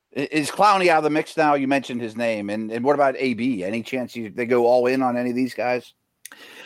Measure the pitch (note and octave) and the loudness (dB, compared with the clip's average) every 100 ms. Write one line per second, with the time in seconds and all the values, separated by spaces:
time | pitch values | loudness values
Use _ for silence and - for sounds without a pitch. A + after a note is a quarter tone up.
0 | _ - C#3+ D#3 C#3 - G3+ G3 F3+ D#3 | _ -8 -4 -2 -2 2 4 4 4 4
1 | D3+ D3+ D#3 - D3+ D3 C3+ C#3 B2 B2 | 2 0 -2 0 2 2 2 0 -2 -6
2 | A#2 G#2+ A#2 G#2+ G2+ G#2+ A2 A#2 B2+ D3 | -8 -4 -2 -2 -4 -6 -6 -2 0 2
3 | C#3 - C3 A2 B2 A2 F2+ A#2 A2+ C3 | 2 2 -2 -2 -2 -2 -4 -6 -6 -8
4 | C3 A#2+ A2 F#2 A#2+ B2 A#2 B2 B2 C3+ | -8 -10 -10 -6 0 2 4 4 2 2
5 | B2+ B2 B2 B2 B2+ - A#2+ B2 - _ | 0 -2 -2 -2 -4 -4 -4 -4 -6 _
6 | _ _ - - - - | _ _ -20 -20 -20 -20